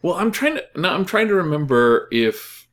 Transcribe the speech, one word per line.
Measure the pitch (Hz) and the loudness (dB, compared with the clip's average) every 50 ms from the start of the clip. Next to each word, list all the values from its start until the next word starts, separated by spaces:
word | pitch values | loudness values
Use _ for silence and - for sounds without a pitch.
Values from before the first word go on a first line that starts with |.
Well, | - 175 170 | -4 -4 -2
I'm | 190 214 226 | 0 -2 -2
trying | 202 - 269 311 311 | -2 -2 -4 -4 -4
to, | - - - - | -4 -10 -10 -8
no, | - 175 185 | -4 -4 -2
I'm | 156 185 190 | -2 -2 -4
trying | 185 220 214 220 | -2 0 0 0
to | 214 202 | 2 0
remember | 190 170 151 151 151 147 135 127 120 120 117 117 113 - - | 0 0 0 -2 -2 0 2 2 4 4 6 4 2 0 -2
if | 113 117 113 110 - - - - - - _ _ | -2 0 0 0 -2 -4 -10 -20 -20 -20 _ _